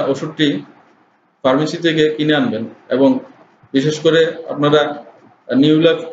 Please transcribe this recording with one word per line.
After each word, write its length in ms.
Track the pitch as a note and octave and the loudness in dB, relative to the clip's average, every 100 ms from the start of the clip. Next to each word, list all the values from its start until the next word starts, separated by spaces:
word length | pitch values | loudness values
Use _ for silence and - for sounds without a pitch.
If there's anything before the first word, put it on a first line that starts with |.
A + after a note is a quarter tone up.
| B2+ | 2
ওষুধটি 420 | C3 D#3 - D3+ C#3+ - - _ _ _ _ _ _ | -4 -6 -2 -2 -2 -8 -20 _ _ _ _ _ _
pharmacy 340 | C3 C3+ D#3 E3+ | -2 0 -2 -2
থেকে 260 | E3 D#3 D3+ D3+ | -2 2 0 0
কিনে 160 | D3+ D3+ | 0 0
আনবেন 280 | B2 G#2+ A2+ - - | 0 -4 -8 -12 -6
এবং 300 | B2+ C3+ B2+ - - _ _ _ | 0 2 0 -4 -20 _ _ _
বিশেষ 280 | C3+ D3 D3+ | -2 -2 0
করে 360 | D#3+ D#3+ D#3+ - - | 2 2 0 -2 -10
আপনারা 320 | C#3+ D3 D3 D3 D3 - - _ _ - B2 | -2 2 2 0 -6 -16 -20 _ _ -4 0
New 220 | D3 D#3 | 2 4
Love 220 | E3 D#3+ - | 4 2 -2